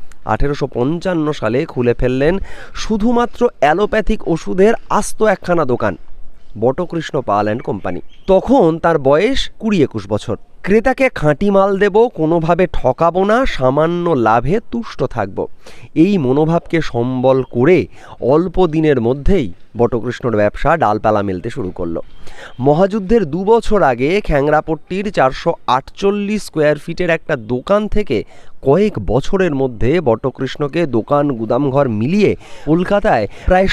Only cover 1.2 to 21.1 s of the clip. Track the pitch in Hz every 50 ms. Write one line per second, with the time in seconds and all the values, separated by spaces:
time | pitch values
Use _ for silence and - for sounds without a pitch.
1.2 | 151 151 147 - 120 107 117 131 165 - - 131 120 120 120 - 131 123 127 131
2.2 | 139 156 190 202 - - - - - - - - - - 214 214 202 240 240 233
3.2 | 240 233 - - 240 240 - - - 143 156 185 208 208 - 220 208 - 220 -
4.2 | - - 170 156 - 196 202 180 190 220 226 - - - - 202 202 - - -
5.2 | 214 214 190 - - - 175 165 151 127 120 113 117 104 85 - - - - -
6.2 | - - - - - - - 104 107 127 135 - 180 170 - 165 151 - - 143
7.2 | 120 - 101 104 104 104 107 - - - 127 95 - 95 92 85 - - - -
8.2 | - - 190 190 180 - 262 277 196 160 160 160 - 170 165 151 131 135 143 156
9.2 | 196 254 269 - - - - - 208 220 208 180 131 - - 110 95 98 107 104
10.2 | - - 101 - - - - - - - 202 226 214 262 254 - 269 254 - -
11.2 | 151 151 147 - 202 202 196 196 190 202 196 190 202 202 180 214 233 240 - -
12.2 | 156 156 165 170 156 165 175 165 185 170 - - - 127 127 - 165 170 165 185
13.2 | 190 202 220 247 269 254 - - 131 131 135 147 156 165 175 175 175 170 165 127
14.2 | 113 107 110 120 120 131 185 233 - - - 233 220 - - - 139 - - 117
15.2 | 101 98 92 95 87 - - - - - - - - - - 151 165 196 208 185
16.2 | 135 123 131 147 160 156 165 170 - - - 165 - - - 120 120 127 131 127
17.2 | 123 131 135 131 127 - - 120 127 160 185 151 98 - - - - - - -
18.2 | - 117 143 160 180 185 165 180 185 165 147 160 156 151 143 123 113 117 135 143
19.2 | 135 - 202 185 127 90 85 - - - - 107 117 117 - 117 107 123 117 -
20.2 | - 123 107 104 104 104 - - - 139 165 165 127 104 107 107 - 110